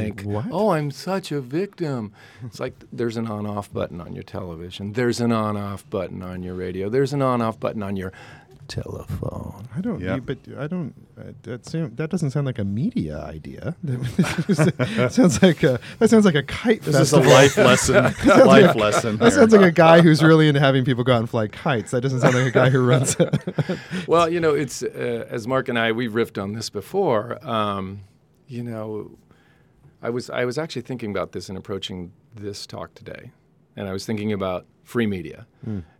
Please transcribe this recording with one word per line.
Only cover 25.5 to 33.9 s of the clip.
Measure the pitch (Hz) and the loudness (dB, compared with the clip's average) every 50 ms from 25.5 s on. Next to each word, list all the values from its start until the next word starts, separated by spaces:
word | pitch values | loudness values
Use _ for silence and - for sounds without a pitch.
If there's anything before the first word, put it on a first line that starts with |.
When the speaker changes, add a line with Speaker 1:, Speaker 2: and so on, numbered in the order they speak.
| 131 131 120 131 | -2 -2 -2 -2
Speaker 1:
and | 120 117 | -2 0
I, | 113 113 | 0 0
we've | 113 117 127 113 | 0 -2 -4 -2
riffed | 104 117 113 - - 110 | -2 -2 -2 -2 -4 -6
on | 98 98 107 | -8 -6 -8
this | 113 110 - | -8 -10 -10
before. | - 104 - - - 196 196 156 117 104 117 120 117 - - 120 | -10 -12 -10 -6 -4 -2 0 0 0 0 -2 -4 -10 -12 -8 -4
Um, | 117 110 104 104 101 98 95 95 98 101 98 _ _ _ _ _ _ _ _ - | -4 -2 -2 -2 -4 -6 -8 -10 -12 -14 -18 _ _ _ _ _ _ _ _ -16
you | 123 120 | -14 -12
know, | 120 120 113 110 107 110 107 104 95 - - _ _ _ _ _ _ _ _ _ _ _ _ _ _ _ _ _ | -12 -10 -10 -10 -10 -10 -10 -12 -12 -14 -18 _ _ _ _ _ _ _ _ _ _ _ _ _ _ _ _ _
I | - 117 | -8 -6
was, | 120 123 - - | -6 -6 -8 -8
I | 127 123 123 | -6 -6 -4
was | 123 113 151 | -4 -4 -6
actually | 160 165 - 131 | -8 -8 -10 -12
thinking | - - 131 117 117 104 | -10 -10 -10 -10 -8 -6
about | 98 92 82 - | -6 -6 -6 -6
this | - 92 90 - | -8 -12 -12 -12
in | 95 | -12
approaching | 90 - - 101 92 - - 95 90 87 90 - _ _ _ - | -14 -10 -10 -10 -10 -10 -10 -12 -12 -12 -14 -16 _ _ _ -18
this | 104 104 101 101 - - | -14 -14 -12 -12 -14 -16
talk | - - 98 87 - _ | -16 -14 -14 -14 -16 _
today, | - - - - - - 127 - _ _ _ _ _ _ _ _ | -20 -18 -16 -16 -16 -18 -20 -20 _ _ _ _ _ _ _ _
and | 107 104 | -10 -8
I | 95 | -8